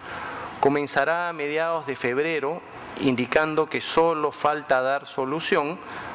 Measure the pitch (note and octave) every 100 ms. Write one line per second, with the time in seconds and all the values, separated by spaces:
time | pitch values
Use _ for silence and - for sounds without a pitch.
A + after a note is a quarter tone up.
0 | - - - - - - C#3 D3 C#3+ C#3+
1 | C#3 E3+ F3 E3 D3 D#3 E3 E3 C#3 B2+
2 | B2 B2 D#3 D#3+ C3+ F3 - - - -
3 | C3+ B2 B2 D#3+ D#3 D#3 D#3 B2+ - -
4 | E3 D#3 D3+ - D3 D3+ C#3 C3 C3 C#3
5 | C#3 - C3 D#3 - F3+ D3 F3+ - -
6 | -